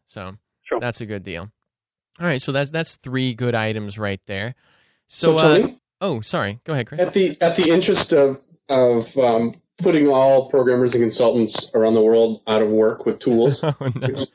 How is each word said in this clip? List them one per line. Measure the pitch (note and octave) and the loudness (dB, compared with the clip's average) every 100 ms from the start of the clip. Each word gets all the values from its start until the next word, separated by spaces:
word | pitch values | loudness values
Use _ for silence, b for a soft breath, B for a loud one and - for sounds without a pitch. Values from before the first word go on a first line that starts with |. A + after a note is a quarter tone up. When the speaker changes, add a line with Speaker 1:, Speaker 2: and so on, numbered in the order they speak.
| _ | _
Speaker 1:
So | G#2+ F#2+ G#2 _ _ | -16 -16 -18 _ _
Speaker 2:
Sure. | - A#2+ | -8 -6
Speaker 1:
that's | B2 - | -6 -8
a | G#2+ | -10
good | G2+ | -12
deal. | F#2 E2+ G2 _ _ _ _ _ _ - | -10 -12 -14 _ _ _ _ _ _ -8
All | E3+ | -4
right, | C3 | -4
so | - | -4
that's, | C3+ C#3+ | -4 -4
that's | E3 E3 - | -6 -8 -10
three | C3 C3 C3 | -8 -4 -4
good | A#2 B2 | -4 -2
items | A2+ A2 A2 G#2 G#2 | -2 -2 -6 -8 -8
right | G2+ G2 - | -6 -6 -8
there. | G2 A2+ - _ _ _ _ _ | -10 -10 -12 _ _ _ _ _
So, | - E3 D#3+ | -2 2 4
Speaker 3:
So, | D#3 | 6
Speaker 1:
uh, | E3+ | 4
Speaker 3:
Tony? | B3+ - _ - | 2 -4 _ -8
Speaker 1:
oh, | F#3+ A#2 | -6 -6
sorry. | - E3+ G2+ B2 | -6 -4 -4 -6
Go | - | -6
ahead, | C#3+ A2+ | -6 -4
Chris. | D#3 | -4
Speaker 3:
At | F3+ | -2
the, | G3+ F3+ - | 0 0 0
at | E3+ F3+ | 0 2
the | E3 | 2
interest | F3 G#3 F3 - | 2 2 0 2
of, | D#3 C#3 C3+ _ _ - | 4 2 0 _ _ -2
of, | C3 B2 A#2 A2+ C3+ | 2 4 2 -2 0
um, | A#2+ A2+ A#2 - _ - | 2 2 -2 -6 _ -4
putting | F3+ D#3+ C#3+ | 0 2 4
all | C3 C3+ C3+ B2+ | 4 4 4 2
programmers | C#3 B2+ B2 B2 | 0 2 2 2
and | A#2+ | 0
consultants | A#2 - A#2 A#2+ A2 - - | 0 2 2 2 0 -2 -2
around | A2+ A2 | 0 2
the | A2+ | 4
world | G#2+ A2+ A2+ G#2+ - | 4 4 2 -2 -2
out | A2 | 0
of | G#2+ | 2
work | G#2+ A2 - | 2 0 0
with | A#2 - | -4 -2
tools, | C3+ A#2 C3 C3+ | 0 2 2 0
Speaker 1:
<laughs> | |
Oh, | D#3+ C#3 | -4 -4
no. | C3+ A#2 B2 | -6 -4 -6
Speaker 3:
which, | C3+ C3+ | -6 -10